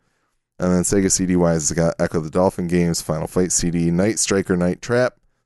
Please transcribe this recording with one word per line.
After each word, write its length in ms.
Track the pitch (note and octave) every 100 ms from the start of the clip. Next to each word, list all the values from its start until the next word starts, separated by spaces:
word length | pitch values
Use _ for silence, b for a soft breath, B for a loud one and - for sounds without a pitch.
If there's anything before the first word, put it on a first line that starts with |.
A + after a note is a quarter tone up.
| _ _ _ _ _ -
and 120 | F#2
then 100 | F2+
Sega 280 | F2 G2+ F#2+
C 160 | - F#2
D 80 |
wise, 340 | F2+ E2+ E2 D#2
it's 80 | D#2+
got 160 | E2 -
Echo 220 | E2+ F2
the 100 | D#2
Dolphin 380 | F2+ F#2 - F2
games, 340 | F2 E2+ E2
Final 240 | - D#2+ D#2+
Fight 240 | F#2 F2+
C 220 | - F2
D, 180 | E2+ E2+
Night 300 | E2+ G2+ -
Striker, 360 | - G2 F#2 F2+
Night 240 | F2 F2+
Trap, 340 | - A#2+ B2+ - _ _